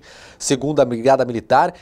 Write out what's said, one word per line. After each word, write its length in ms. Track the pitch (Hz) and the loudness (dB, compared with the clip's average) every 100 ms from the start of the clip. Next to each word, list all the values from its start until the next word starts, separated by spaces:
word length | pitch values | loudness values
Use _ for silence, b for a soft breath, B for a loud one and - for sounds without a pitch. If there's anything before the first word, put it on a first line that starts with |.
| B B B B | B B B B
Segundo 440 | - 135 139 147 | -4 -4 -2 0
a 40 | 123 | 0
Brigada 400 | 117 127 135 123 | 0 0 2 0
Militar, 480 | 113 - 131 175 b | -4 0 0 0 b